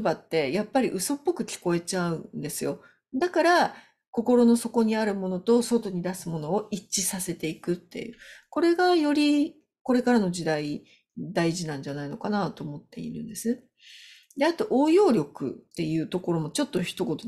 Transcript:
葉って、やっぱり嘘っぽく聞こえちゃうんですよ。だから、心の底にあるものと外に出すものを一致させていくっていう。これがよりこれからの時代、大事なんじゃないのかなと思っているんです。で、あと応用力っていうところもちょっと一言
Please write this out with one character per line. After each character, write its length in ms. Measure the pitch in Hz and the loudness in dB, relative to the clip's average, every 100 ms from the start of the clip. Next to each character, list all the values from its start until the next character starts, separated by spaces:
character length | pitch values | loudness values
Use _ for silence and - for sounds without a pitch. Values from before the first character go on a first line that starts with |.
葉 100 | 214 | 0
っ 160 | 156 - | -2 -2
て、 240 | 160 139 | 0 0
や 120 | 165 | 0
っ 20 | 208 | 0
ぱ 160 | 269 | 0
り 80 | 226 | 0
嘘 240 | 190 180 | -2 -4
っ 60 | 285 | -4
ぽ 100 | - | -2
く 100 | 339 | -4
聞 160 | - - | -4 -6
こ 140 | 180 | -2
え 60 | 170 | -2
ち 160 | 170 190 | -2 -2
ゃ 140 | 175 | -2
う 180 | 165 - 151 | -4 -8 -10
ん 40 | |
で 100 | 151 | -8
す 140 | - | -6
よ。 180 | 139 - - _ _ | -6 -6 -10 _ _
だ 160 | 262 349 | -4 -2
か 120 | 359 | 2
ら、 320 | 330 349 - - - _ _ | 4 4 4 -2 -20 _ _
心 340 | - 233 247 | -6 2 6
の 120 | 233 233 | 6 4
底 260 | 233 240 | 2 0
に 140 | 220 220 | 2 2
あ 80 | |
る 100 | 214 | 0
も 140 | 196 185 | -2 -2
の 120 | 180 | -4
と 220 | 180 240 | 2 2
外 280 | 233 233 214 | 4 0 -2
に 120 | 180 | -4
出 120 | 175 | -6
す 140 | 185 - | -6 -6
も 120 | 165 | -6
の 120 | 151 | -2
を 160 | 196 214 | -2 -2
一 320 | 202 - - | -8 -6 -4
致 20 | |
さ 160 | 185 190 | -4 -4
せ 140 | 180 | -6
て 140 | - 160 | -6 -6
い 120 | 165 | -6
く 140 | - | -4
っ 20 | 180 | -4
て 240 | - - | -6 -12
い 100 | - | -12
う。 40 | - - - _ | -14 -20 -20 _
こ 120 | - | 0
れ 140 | 339 | 2
が 220 | 339 359 359 | 4 4 4
よ 160 | 294 | 4
り 440 | 294 294 294 311 - _ _ | 4 4 4 2 -2 _ _
こ 100 | - | 0
れ 100 | 247 | 2
か 100 | 247 | 4
ら 80 | 240 | 4
の 100 | 185 | 2
時 140 | 175 | -2
代、 400 | 160 156 151 147 - _ _ - | -2 -2 -2 -6 -10 _ _ -12
大 360 | 165 185 165 | -6 0 0
事 140 | 170 160 | 0 -4
な 100 | 143 | -8
ん 60 | |
じ 80 | 139 | -8
ゃ 40 | |
な 100 | 139 | -8
い 40 | 143 | -8
の 80 | 147 | -8
か 140 | - | -4
な 200 | 208 190 | -2 -2
と 140 | - | -4
思 140 | 156 147 | -10 -10
っ 60 | |
て 160 | - - | -14 -14
い 120 | 165 | -10
る 100 | 156 | -10
ん 60 | - | -10
で 80 | - | -8
す。 260 | 226 247 _ _ - - - - _ - | -4 -4 _ _ -20 -20 -20 -20 _ -2
で、 100 | 294 | 0
あ 60 | |
と 140 | 339 - | 0 0
応 200 | 247 294 | 2 4
用 220 | 339 415 | 6 6
力 380 | 220 143 - 135 | 4 0 -6 -8
っ 240 | - - | -8 -14
て 100 | - | -6
い 160 | 160 160 | -2 -2
う 60 | 151 | -2
と 120 | 180 | -4
こ 120 | 180 | -2
ろ 80 | 170 | -2
も 100 | 151 | -2
ち 100 | - | -4
ょ 20 | |
っ 40 | 285 | -2
と 140 | - | -2
一 220 | 175 - | -4 -4
言 140 | 180 156 | -4 -4